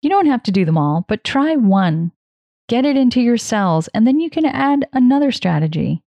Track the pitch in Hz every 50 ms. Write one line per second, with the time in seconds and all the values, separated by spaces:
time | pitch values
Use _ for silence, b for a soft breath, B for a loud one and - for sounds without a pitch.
0 | - 294 381 403 381 294 269 240 _ - 190 196 185 156 160 160 147 147 147 165
1 | 180 _ 208 220 _ - - 277 277 311 320 294 233 196 190 196 190 175 156 160
2 | 165 170 _ _ _ _ _ _ _ _ _ _ _ _ 233 240 262 294 285 269
3 | 269 247 233 254 247 233 240 226 - - 226 214 202 190 160 160 160 - _ 214
4 | 220 247 262 302 330 330 - 320 320 294 - - 269 277 285 285 277 - - 269
5 | 254 247 277 277 294 277 233 - - 185 170 151 156 160 156 147 - - 151 165
6 | _ _